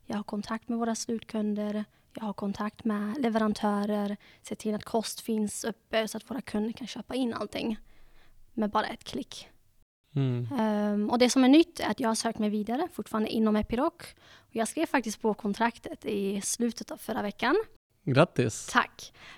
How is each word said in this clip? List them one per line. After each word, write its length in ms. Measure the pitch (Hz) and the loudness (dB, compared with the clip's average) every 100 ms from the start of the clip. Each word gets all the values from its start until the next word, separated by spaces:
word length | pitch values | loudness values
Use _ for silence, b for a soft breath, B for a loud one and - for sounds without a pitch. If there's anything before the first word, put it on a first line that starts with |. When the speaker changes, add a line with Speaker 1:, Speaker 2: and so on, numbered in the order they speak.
| - | -6
Speaker 1:
Jag 100 | 208 | -6
har 80 | |
kontakt 460 | 208 208 - 220 - | -4 -6 -4 -6 -4
med 80 | 233 | -2
våra 160 | 233 226 | -2 -2
slutkunder. 920 | - 226 - 220 208 208 208 208 214 _ _ | -2 -4 -4 -2 0 0 -2 -4 -6 _ _
Jag 100 | - | -8
har 100 | 220 | -6
kontakt 500 | 196 202 202 208 - 220 | -4 -4 -2 -4 -4 -2
med 320 | 208 208 247 | -2 -2 0
leverantörer. 960 | 240 220 214 214 208 202 208 208 202 208 b b | 2 2 2 2 0 0 0 0 -2 -4 b b
Ser 140 | - 214 | -12 -6
till 200 | 214 208 | -4 -4
att 80 | |
kost 380 | - 233 202 - | -2 -2 -2 -6
finns 420 | - 220 208 - | -2 0 -2 -4
uppe 440 | 233 - _ 226 220 | -6 -8 _ -2 -2
så 100 | 220 | -4
att 120 | - | -8
våra 100 | 247 | -8
kunder 300 | - 214 214 | -4 -2 -2
kan 160 | 226 233 | -4 -10
köpa 280 | - - 254 | -10 -6 -2
in 180 | 247 | -2
allting 440 | - 202 - 233 214 - - - - - - - | -2 -6 -4 -4 -4 -8 -20 -20 -20 -20 -20 -10
med 160 | - 208 | -2 0
bara 160 | 220 202 | 0 0
ett 180 | 226 | -4
klick. 460 | - 254 254 - - - _ _ _ _ _ 143 | -8 -8 -8 -12 -18 -20 _ _ _ _ _ -2
Speaker 2:
Mm. 320 | 135 123 120 269 | 0 0 -2 0
Speaker 1:
Ehm, 500 | 220 208 208 208 208 | 0 2 0 0 2
och 100 | 247 | 4
det 100 | 247 | 4
som 140 | 269 | 6
är 40 | 254 | 8
nytt 320 | 294 330 - | 10 8 2
är 100 | - | -4
att 100 | - | 0
jag 80 | 240 | 0
har 60 | 220 | 0
sökt 240 | 233 220 | -2 0
mig 100 | 214 | 0
vidare, 380 | 214 208 247 349 | 0 -2 -2 -2
fortfarande 360 | - - 220 214 | -6 -4 -2 0
inom 260 | 220 220 214 | 2 4 4
Epiroc. 380 | 208 233 320 - - - b b | 2 0 0 -2 -14 -20 b b
Och 180 | b 226 | b -2
jag 120 | 220 | -2
skrev 180 | - 320 | 0 2
faktiskt 360 | 285 226 - | 2 0 -2
på 120 | 220 | 0
kontraktet 720 | 202 208 196 233 - - 320 - | 0 0 0 0 0 -10 -10 -4
i 360 | 208 196 196 | -2 0 -2
slutet 500 | 196 - 240 226 - | -2 -2 -2 -2 -10
av 60 | 311 | -10
förra 240 | - 220 | -6 -4
veckan. 340 | 208 - 240 359 453 - _ _ | -4 -2 2 2 0 -8 _ _
Speaker 2:
Grattis! 680 | - 131 170 - 123 - - | 2 4 4 4 0 -2 -2
Speaker 1:
Tack! 400 | 240 - - - - B | 0 0 -4 -20 -18 B